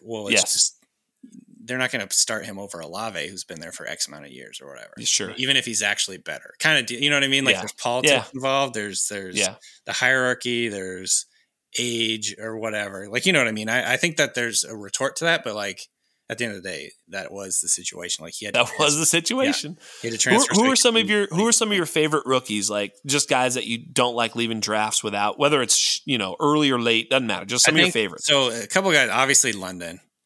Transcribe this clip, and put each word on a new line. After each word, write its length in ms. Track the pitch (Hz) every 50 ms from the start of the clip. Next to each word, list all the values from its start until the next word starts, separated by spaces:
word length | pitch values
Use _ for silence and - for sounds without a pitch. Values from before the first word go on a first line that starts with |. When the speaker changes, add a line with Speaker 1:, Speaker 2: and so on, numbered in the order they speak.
| -
Speaker 1:
well, 240 | 113 113 107 104
it's 60 | 101 113
Speaker 2:
Yes. 180 | 98 - - -
Speaker 1:
just, 240 | - - - - _ _ _ _ _ _ _ _ _ - - - - - _ - - 113
they're 140 | 117 127
not 140 | 127 127 120
gonna 180 | - 117 101 -
start 340 | - - - - 113 107 -
him 120 | 113 101
over 220 | 98 101 98 - 85
Olave, 480 | 80 73 85 101 113 113 95 82 73
who's 160 | 87 98 90 -
been 160 | - 90 78
there 120 | 82 80
for 140 | - - 80
X 200 | - 80 - -
amount 180 | - - 76 73
of 60 | 71
years 280 | 64 64 62 53 - -
or 60 | 67
whatever. 260 | 69 69 60 - - -
Speaker 2:
Yeah, 80 | - -
sure. 280 | - - - 104 90 -
Speaker 1:
Even 200 | - 131 135 139
if 80 | 131 -
he's 160 | 120 110 104 104
actually 340 | 101 101 - - - 95
better. 360 | 82 - 82 73 - - - - -
Kinda, 240 | - 160 156 139 117
do 120 | - 120
you 140 | 117 139 147
know 80 | 147
what 60 | 139 139
I 40 |
mean? 180 | 135 135 139 135
Like, 100 | 127 95
Speaker 2:
Yeah. 60 | 92
Speaker 1:
there's 120 | 98 113 -
politics 380 | - - 120 120 127 127 151 139
Speaker 2:
Yeah. 120 | 120 107 - -
Speaker 1:
involved, 400 | 127 131 135 135 139 139 131 117
there's, 340 | 107 104 101 92 - -
there's 300 | - 104 98 98 92 90
Speaker 2:
Yeah. 180 | 104 98 95 98 - - - - _ -
Speaker 1:
the 80 | 117 -
hierarchy, 760 | - 127 123 131 131 127 127 123 - - 123 120 120 117 113
there's 560 | 101 98 95 92 92 90 92 90 - - - _ _ _ _ _ _ _ _ _ -
age 580 | - 120 123 117 117 117 110 113 110 107 104 101 -
or 180 | 107 113 113
whatever. 500 | 110 110 110 107 104 104 101 98 95 101 104
Like, 160 | 110 127 -
you 80 | 190 180
know 60 | 147
what 80 | 123
I 40 | 113 107
mean? 160 | 107 107 110
I, 240 | 117 127 - 117 127
I 40 |
think 200 | - - 175 151
that 160 | - 143 - -
there's 280 | 127 120 117 104 - -
a 120 | - 113
retort 400 | 104 101 98 - - 131 135 -
to 80 | - 160
that, 180 | 170 170 160 -
but, 120 | 120 104
like, 320 | 104 101 101 92 - - _ _ _ _ _ _ _ _ -
at 80 | 113
the 80 | 113 120
end 100 | 113 101
of 80 | 92 87
the 60 | 95
day, 220 | 85 71 71 - - _ _ 82
that 200 | 87 95 85 -
was 280 | 98 98 98 95 90 -
the 80 | -
situation. 560 | 90 - - 90 - - - 87 87 - - 80
Like, 100 | 85 -
he 120 | - 107
had 80 | 104 -
to 60 | 123
Speaker 2:
That 40 | 120
was 120 | - - - 151 147 147
Speaker 1:
transfer. 40 | 156
Speaker 2:
the 60 | 165
situation. 720 | - - 170 170 - 233 254 262 285 269 - - 147 180
Speaker 1:
Yeah. 80 | - - - - -
He 60 | - 117
had 100 | 113 107
to 100 | - 127
Speaker 2:
Who, 60 | 202
Speaker 1:
transfer 160 | 240 277 - 165
Speaker 2:
who 80 | 208
are 140 | 240 269 262
Speaker 1:
straight 20 | 240
Speaker 2:
some 160 | - 240 226
Speaker 1:
to 60 | 226
Speaker 2:
of 80 | 220 196
your, 180 | 214 208 202
who 140 | - 160 175 220
are 20 |
Speaker 1:
like 60 | 233 220
Speaker 2:
some 180 | - 226 214
of 60 | 208
your 80 | 185 165
favorite 400 | 151 - 160 156 151 151 147 -
rookies? 440 | 123 131 127 127 - 104 104 95 104
Like, 260 | 104 104 101 98 _ _ -
just 220 | 139 135 143 - -
guys 260 | 143 127 127 127 123
that 100 | 127 -
you 100 | 113 117
don't 380 | 117 - - - - 123 123 117
like 180 | 120 117 113 -
leaving 260 | 117 117 113 113 110
drafts 420 | 104 104 107 107 107 110 - - -
without, 340 | 104 101 101 101 104 -
whether 240 | - 143 147 151 135
it's, 140 | 120 98 -
sh-, 240 | - - - - - -
you 120 | - 135
know, 180 | 113 98 92 87 -
early 320 | 156 143 151 151 151 139
or 80 | 127 120
late, 300 | 117 117 113 113 113 -
doesn't 180 | 131 135 127
matter. 180 | 110 98 90 95
Just 200 | 101 120 123 -
some 100 | 127 151
Speaker 1:
I 40 | 170
Speaker 2:
of 0 |
your 60 | 175 180
Speaker 1:
think, 20 | -
Speaker 2:
favorites. 320 | 117 107 92 80 - -
Speaker 1:
so 220 | - 147 139 131 123
a 160 | 113 117 101
couple 220 | - - 185 196 190
of 60 | 160
guys, 140 | 143 127 107
obviously 400 | 98 123 135 135 135 - - 123
London, 480 | 104 98 92 92 92 87 87 82 87 - _ _ _ _ _